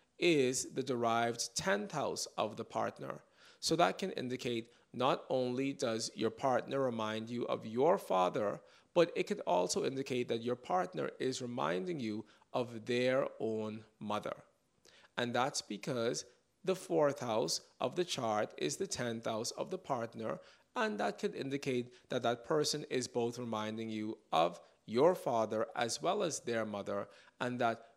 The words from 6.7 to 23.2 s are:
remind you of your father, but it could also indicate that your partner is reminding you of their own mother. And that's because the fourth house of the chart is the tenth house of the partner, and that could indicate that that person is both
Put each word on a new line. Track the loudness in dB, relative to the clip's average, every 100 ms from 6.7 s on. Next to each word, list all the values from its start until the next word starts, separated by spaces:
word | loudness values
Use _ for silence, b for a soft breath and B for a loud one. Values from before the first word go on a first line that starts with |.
| -2
remind | 0 0 -2 -2 -4
you | -4 -2
of | -2
your | -2 2 4 4
father, | 2 2 2 2 0 -2 B B B
but | 4 4
it | 2 -4
could | -2
also | 2 2 2 0
indicate | 0 -2 -2 -2 0
that | -2
your | 0 -4
partner | 0 0 0 -2 -4 -2
is | -2 -2
reminding | -4 0 0 0 -2 -4
you | -2 -4 B B B
of | -4 -2 -6 0
their | 2 4 4 0 -2
own | -2 -2 -4 -6 -12 _
mother. | -4 -2 -2 -8 -12 _ _ _ B B B -2
And | 0
that's | 2 0 -2
because | -6 -8 -4 0 0 -2 -6 b b _
the | -2
fourth | -2 0 4 4 2
house | 0 2 2 -2 B _
of | -2
the | 0
chart | -2 0 2 2 0 -2
is | -4 -2
the | -4
tenth | -2 -4 -2 -4
house | -4 -4
of | -4 -6
the | -6
partner, | -4 -4 -4 -6 -6 -6 B B B
and | -2 -2 0
that | -2 -2
could | -6
indicate | -4 -4 -4 0 -2 -2 B B
that | 0
that | 0 0
person | 0 0 2 -2 -2
is | -2 0
both | 0